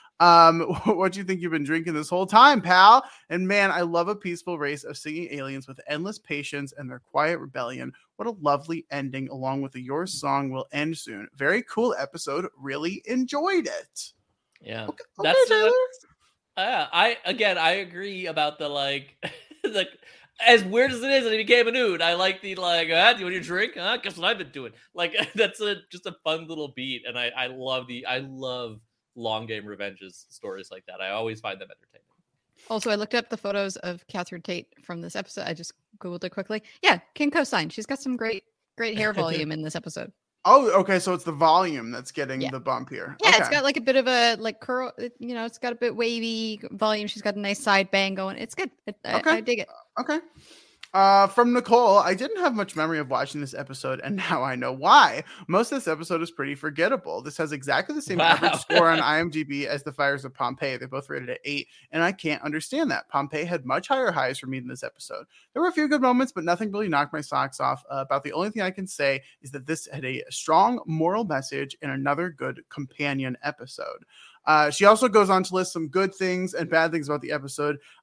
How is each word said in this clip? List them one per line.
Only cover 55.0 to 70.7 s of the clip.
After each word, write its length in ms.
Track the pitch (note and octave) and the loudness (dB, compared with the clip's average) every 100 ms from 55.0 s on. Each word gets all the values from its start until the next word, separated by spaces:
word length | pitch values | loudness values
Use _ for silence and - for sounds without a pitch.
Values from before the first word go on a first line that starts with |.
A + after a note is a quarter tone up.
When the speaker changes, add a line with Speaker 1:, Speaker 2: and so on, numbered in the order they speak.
| G#3+ A#2+ - - - | 8 4 -10 -12 -2
Speaker 1:
Most 240 | F3+ A#3 | 0 0
of 60 | C#4 | -2
this 100 | E3+ | -4
episode 320 | D#3 E3 E3+ | -4 -2 -4
is 80 | E3 | -4
pretty 240 | - C#3 C#3 | -6 -8 -8
forgettable. 640 | D3+ C#3+ F#3 B3 - F#2 | -6 0 0 0 -4 -10
This 160 | C3+ - | -8 -6
has 140 | D#3+ | -6
exactly 420 | C#3+ C#3 C3 F3+ | -6 -2 -2 -2
the 80 | D4+ | -6
same 180 | - F3 | -4 0
average 340 | E3+ E3 - | 4 4 2
Speaker 2:
Wow. 40 | D3+ | 0
<laughs> 120 | - - | 2 4
Speaker 1:
score 120 | E3 | 6
on 100 | D#3+ | 4
I 200 | C#3 D#3 | 2 0
M 100 | E3+ | 0
D 140 | D3+ | -4
B 240 | C#3 C#3 C#3+ | -6 -6 -4
as 160 | C#3+ | -6
The 80 | D3 | -6
Fires 340 | C#3 C#3 C#3 C3 | -2 0 -2 -6
of 80 | |
Pompeii. 440 | B2+ B2 C3 C#3 B2+ | -6 -6 -4 -6 -6
They 100 | C3 | -8
both 200 | C3 C3+ | -10 -8
rated 220 | C#3+ B2 | -8 -8
at 120 | - C#3 | -10 -8
eight, 220 | C#3+ - _ _ | -8 -8 _ _
and 100 | D#3 | -2
I 100 | E3+ | 0
can't 300 | F#3+ D#3+ D3+ | 0 -4 -4
understand 480 | D3+ D3+ - C#4 D4 | -4 -6 -4 -2 -2
that. 180 | B2 - | -2 -4
Pompeii 380 | C#3+ C#3+ D3+ E3+ | -4 -4 -4 -4
had 220 | F3 B2+ | -6 -2
much 200 | C#3+ - | -4 0
higher 240 | C4 A#3+ | 0 0
highs 280 | D#3+ C3 C3 | 0 -2 -4
for 80 | C3 | -8
me 120 | C3 | -8
than 80 | B2 | -10
this 140 | B2+ | -12
episode. 460 | A#2+ - - - - _ _ | -12 -14 -14 -14 -16 _ _
There 80 | C4 | -2
were 60 | F4 | 0
a 60 | |
few 140 | E4 D4+ | 0 2
good 140 | D4 | 2
moments, 300 | B3+ B3 B3+ | 4 4 0
but 120 | - | -2
nothing 280 | E3 F3 A3 | -2 -2 -2
really 180 | G3+ G#3 | -4 0
knocked 240 | C#3+ C#3+ | 0 0
my 80 | D#3 | -4
socks 380 | C#3+ C#3 C3+ - | -4 -4 -4 -2
off. 260 | C3 C3 - | -2 -2 -6
Uh, 100 | C#3 | -8
about 260 | C3+ C#3 | -2 -2
the 100 | D3 | -2
only 160 | D#3 G3+ | -4 -4
thing 140 | G#3+ | -2
I 80 | F#3+ | -4
can 160 | F#3 F#3+ | -6 -8
say 340 | - C#3 C3+ - _ | -2 0 0 -4 _
is 80 | C#3 | -14
that 160 | C#3 C3 | -10 -6
this 200 | D#3+ - | -6 -6
had 120 | C#3+ C3 | -10 -8
a 180 | C3 - | -8 -8
strong 500 | - - D#3+ G#3+ | -8 2 4 4